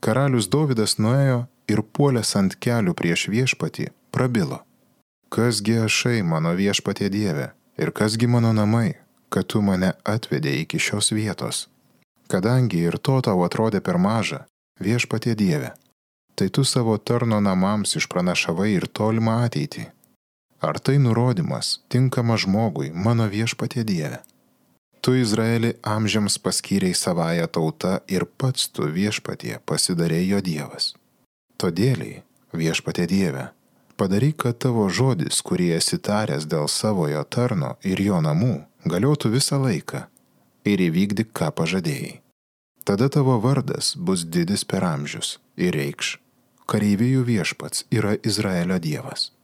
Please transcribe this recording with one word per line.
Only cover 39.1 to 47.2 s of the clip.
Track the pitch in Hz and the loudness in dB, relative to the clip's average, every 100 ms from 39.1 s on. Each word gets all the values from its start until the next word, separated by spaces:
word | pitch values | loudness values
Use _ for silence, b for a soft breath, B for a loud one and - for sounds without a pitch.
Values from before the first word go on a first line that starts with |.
| 151 117 117 | 2 2 0
visą | 139 139 | 0 0
laiką, | 135 85 - - - _ _ _ _ _ - | 0 -2 -4 -10 -10 _ _ _ _ _ 0
ir | 101 90 | 2 2
įvykdyk, | 82 101 101 113 - | 2 0 0 -4 -2
ką | 80 | -4
pažadėjai. | - 82 92 82 69 67 - _ _ _ _ _ _ | -2 -2 -2 -2 -6 -8 -12 _ _ _ _ _ _
Tada | - 101 135 | -2 2 2
tavo | 147 131 123 110 | 4 4 4 2
vardas | 139 - - - | 0 0 -4 -4
bus | - 87 95 82 | -4 -2 -2 0
didis | 85 85 98 - | -2 0 -2 -2
per | 98 92 | -2 0
amžius | 73 71 - - - _ | -2 -6 -8 -8 -10 _
ir | - 90 80 | -4 -2 0
reikš: | 71 71 - - _ _ _ _ - | -4 -6 -8 -8 _ _ _ _ -4
Kareivijų | 110 104 101 120 131 | 0 2 2 2 2